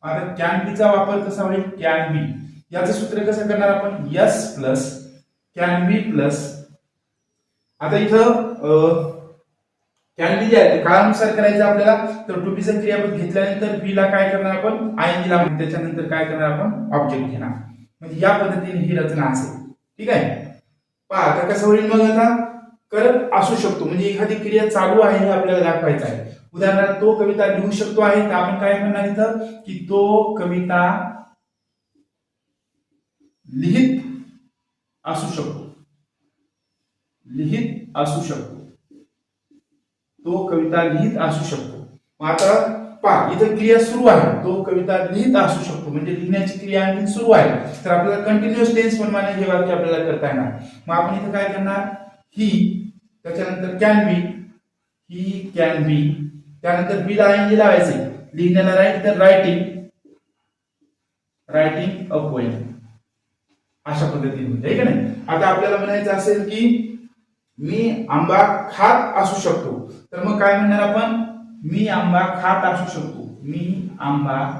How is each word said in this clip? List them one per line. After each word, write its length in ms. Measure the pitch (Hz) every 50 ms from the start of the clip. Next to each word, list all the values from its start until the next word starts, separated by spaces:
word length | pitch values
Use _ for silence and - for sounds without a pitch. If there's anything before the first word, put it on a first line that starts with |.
आता 320 | - 156 160 160 180 180 -
कॅन 360 | - 170 170 185 196 196 208
बीचा 220 | 208 - 214 208
वापर 280 | 202 196 190 196 202 202
कसा 240 | 208 196 - - 196
होईल? 180 | 190 196 196
कॅन 500 | 185 - - - 160 165 160 160 160 151
बी 360 | 151 151 - - 113 - - - - - - _
याचं 200 | 170 175 180 196
सूत्र 320 | 214 - 214 - - 208 208
कसं 240 | 202 214 214 208 208
करणार 220 | 202 196 202 196
आपण? 380 | 196 196 196 202 196 156 147 139
यस 440 | - 175 208 - - - - - -
प्लस 460 | 139 135 131 131 131 127 - - - - - - - _ _ _ _ _ _ _
कॅन 320 | 175 175 175 175 175 180 -
बी 100 | 214 214 - 226
प्लस, 540 | 160 147 - 147 147 - - - - - - _ - _ _ _ _ _ _ _ _ _ _ _ _ _ _ _ _ _ _ _ _ _
आता 180 | 147 156 175 202
इथं, 360 | 214 214 220 220 226 240 233 - - - -
अ, 400 | - 143 147 156 156 156 165 165 - - - - - - - - _ _ _ _ _ _ _ _ _ _ _ _ _ _ _ _ -
कॅन 220 | 165 170 196 202
बी 60 | 220
जे 160 | 214 226 226
आहे 160 | - - - 165
ते 60 | -
काळानुसार 520 | 175 180 196 208 214 214 - 220 208 214
करायचं 280 | 214 208 208 208 202 208
आपल्याला. 420 | 202 208 202 202 214 220 208 220 220 - - - -
तर 60 | 185 175
to 160 | 180 190 190
be 60 | -
चं 180 | - 220 208 202
क्रियापद 320 | 208 208 208 202 202 - -
घेतल्यानंतर 680 | 165 175 - 180 196 196 196 196 202 208 208 208 208
बी 160 | - 196 196
ला 100 | 190 196 196
काय 200 | 196 196 196 190
करणार 260 | 196 196 196 190 190
आपण? 440 | 170 202 220 220 220 226 220 - -
आयएनजी 300 | 160 175 175 180 180 180
लावून 280 | 180 175 175 160 151 151
त्याच्यानंतर 500 | 156 151 160 170 165 165 151 165 160 151
काय 180 | 160 160 160
करणार 260 | 156 156 156 156 151
आपण? 420 | 147 147 208 214 208 - - - 147
ऑब्जेक्ट 320 | 147 143 131 131 135 127
घेणार. 240 | - - 117 - - 117 - - - - - - _ _ _
म्हणजे 220 | 165 165 156 156
या 160 | 190 196 202 208
पद्धतीने 420 | 202 190 180 180 180 180 180 170
ही 180 | 151 - 175 170
रचना 280 | 151 147 151 151 139
असेल. 460 | 135 131 131 127 - - - - - - _ _ _ _ _
ठीक 120 | 214 240
आहे, 440 | 233 175 - - - - - - - - _ _ _ _ _ _ _ _ _ _
पहा 120 | 190 190
आता 260 | 185 190 185 175 175 180
कसं 180 | 202 202 208
होईल 200 | 208 214 220 220
मग, 160 | 214 226 220
आता 340 | 220 220 220 220 233 233 240 233 - - - - - - _ _ _ _
करत 380 | - 214 233 247 254 254 - - -
असू 220 | 196 196 - 226
शकतो 300 | - - - - - -
म्हणजे 200 | - 180 185 196
एखादी 300 | 202 202 202 214 208 220
क्रिया 340 | 214 220 214 208 220 214 214
चालू 320 | - 196 185 190 214 220
आहे 160 | 214 202 196 196
हे 120 | 190 196
आपल्याला 420 | 190 185 180 185 180 180 175 165
दाखवायचं 340 | 165 170 165 151 147 147 -
आहे. 320 | 123 117 113 - - - - - _ _
उदाहरणार्थ 480 | 170 190 196 190 196 196 196 196 196
तो 140 | 208 214 220
कविता 300 | 214 208 202 202 214 202
लिहू 260 | 190 190 185 196 202
शकतो 300 | - 208 214 - - 214
आहे, 200 | 214 202 202 214
तर 100 | 208 202
आपण 280 | 190 180 180 185 196 190
काय 200 | 202 196 202 202
म्हणणार 260 | 202 208 202 202 196
इथं 320 | 202 202 214 220 226 233 226
की 480 | 220 220 - - - 190 190 180 180 180
तो 440 | 196 202 202 202 214 214 214 214 214
कविता 720 | 208 180 175 175 180 180 180 180 175 175 180 - - 180 - - - - _ _ _ _ _ _ _ _ _ _ _ _ _ _ 294 _ _ _ _ _ _ _ _ _ _ _ _ _ _ _ _ _ _ _ _ _ _ _ _ _ _ _ _ _ _ -
लिहित 460 | - - 175 190 247 262 262 262 - - - - - - - _ _ _ _ _ _ _ _ _ _ _ _ _ _ _
असू 280 | - 165 - - - -
शकतो, 420 | 160 147 147 - - - - - _ _ _ _ _ _ _ _ _ _ _ _ _ _ _ _ _ _ _ _ _ _ _ _ _ _ _ _ _ _ 127
लिहित 600 | 127 139 151 147 - 220 233 - - - - - -
असू 260 | - 147 151 147 165
शकतो, 380 | 170 160 147 131 - - - - - - _ _ _ _ _ - _ _ _ _ _ _ _ _ _ _ 294 285 _ _ _ _ _ _ _ _ _ _ _ _ _
तो 200 | 165 180 190 185 180
कविता 360 | 170 165 160 160 165 175 170
लिहित 340 | 165 151 156 - 220 - -
असू 380 | 165 156 151 151 147 - 147
शकतो. 440 | 135 131 127 123 117 - - - - _ _ _ _
मग 80 | 151 156
आता 500 | 165 - 196 190 208 233 - - - - - - - - -
पहा 280 | 202 196 - - -
इथं 240 | 180 - 220 214 214
क्रिया 240 | 214 214 226 226 233
सुरू 260 | 226 226 - 254 254 233
आहे, 360 | 190 - - 165 151 - -
तो 200 | 185 185 196 190
कविता 340 | - 185 180 180 190 190 185 185 180
लिहित 240 | 185 208 247 254 254
असू 280 | 196 185 151 - - -
शकतो 280 | - 151 151 151 151
म्हणजे 280 | 143 147 - 175 180 170
लिहिण्याची 400 | - 175 185 196 - - - -
क्रिया 260 | 202 196 196 196 196
आणखी 220 | 190 190 208 208 -
सुरू 240 | - - 233 226
आहे, 540 | 214 - 139 - - - - - - - -
तर 60 | 180
आपल्याला 320 | 175 175 175 202 202 202 208
कंटिन्युअस 520 | 214 214 208 214 220 220 233 233 226 233
टेन्स 220 | 220 226 226 214 220
प्रमाणे 340 | 214 196 202 202 196 202
हे 200 | 196 185 196 196
वाक्य 220 | 180 180 180 180 175
आपल्याला 320 | 175 170 165 165 156 -
करता 220 | 160 147 - - 143
येणार. 240 | 135 127 131 123 110 - - - - - - -
मग 80 | 170
आपण 200 | 175 175 180 196
इथं 160 | 196 202 202
काय 120 | 202 202 196
करणार? 440 | 196 196 196 196 196 196 202 196 196 - - - - - _ _ _ _ 208
ही 420 | 214 208 - - - - - - - - - - _ _ _ _ _
त्याच्यानंतर 540 | 165 165 - 185 185 185 180 185 185 185 -
can 220 | 214 214 214 208 196 180
be, 80 | 175 175 175 - - - - - - _ _ _ _ _ _ _ _ _ _ _
he 420 | 170 180 185 196 190 - - - - 175
can 260 | 165 165 160 151 151 151
be, 120 | 151 147 147 147 - - - - - - - - - -
त्यानंतर 440 | - 170 175 175 180 190 202 196 180 190
be 100 | 208 202
ला 80 | 208
आयएनजी 320 | 202 202 202 202 208 214 214
लावायचे, 400 | 214 196 - - - - - - - - - - - - -
लिहिण्याला 420 | 156 175 180 175 185 180 185 185
राईट 280 | 190 196 202 190 190 202
तर 160 | 208 - 180
writing, 380 | 190 190 196 190 190 175 175 170 - - - - - - _ _ _ _ _ _ _ _ _ _ _ _ _ _ _ _ _ _ _ _ _ _ _ _ _ _ _ _ _ _ _ _
writing 420 | - 156 156 160 - - 175 185 196 - - -
a 100 | 156 156 - -
poem, 200 | - 127 120 117 113 110 - - - - - - - _ _ _ _ _ _ _ _ _ _ _ _ _ _ _ _ _ _
अशा 240 | 151 151 151 151 -
पद्धतीने 380 | - 147 135 135 - - - 117
होते, 200 | 117 113 - -
है 80 | - -
का 60 | -
नाही? 300 | - - - - - - - - -
आता 200 | - - 190 190
आपल्याला 300 | 190 190 202 208 202 196
म्हणायचं 340 | 196 202 202 208 208 202
असेल 380 | 196 190 190 208 208 202 208 202
की 380 | 214 220 233 240 240 233 - - - - - - _ _ _ _ _ _ _ _ _ -
मी 460 | 143 156 202 220 233 226 226 226 226 -
आंबा 280 | - - 170 - 277 294 294 254 - - - - -
खात 440 | - 196 226 - - - - - -
असू 180 | 196 196 196 -
शकतो, 500 | - 180 - - - 139 123 120 113 - - - - _
तर 120 | - 175 196
मग 160 | 208 208 208
काय 180 | 202 202 202 202
म्हणणार 240 | 208 202 202 202 202 202
आपण? 320 | 208 220 226 226 226 226 226 - - - - - - - 151
मी 240 | 156 - 202 214 214
आंबा 320 | 196 202 180 175 175 180 180 180 180 -
खात 240 | - 185 190 190 185 185 175
असू 260 | 175 180 - - 151
शकतो, 280 | 147 - - 123 117 113 - - 135
मी 460 | 143 160 175 180 180 196 - - - - -
आंबा 400 | 135 143 151 147 143 139 131 135 - - - -